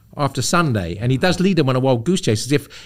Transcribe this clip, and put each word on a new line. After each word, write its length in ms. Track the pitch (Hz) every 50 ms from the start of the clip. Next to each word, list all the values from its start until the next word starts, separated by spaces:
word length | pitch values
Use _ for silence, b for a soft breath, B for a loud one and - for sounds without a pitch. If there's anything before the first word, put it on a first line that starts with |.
| b b b -
after 240 | 143 135 - 131
Sunday, 560 | 123 - - 175 170 147 113 104 90 85 87 98
and 120 | 113 123
he 60 | 131 123
does 220 | 180 185 175 180
lead 180 | 180 202 190 165
them 120 | 143 135
on 60 | 127
a 40 | 127
wild 260 | 127 135 127 117 113
goose 160 | 165 190 185
chase 240 | - 123 110 107 - 123
as 40 |
if, 160 | 143 139 - - B B B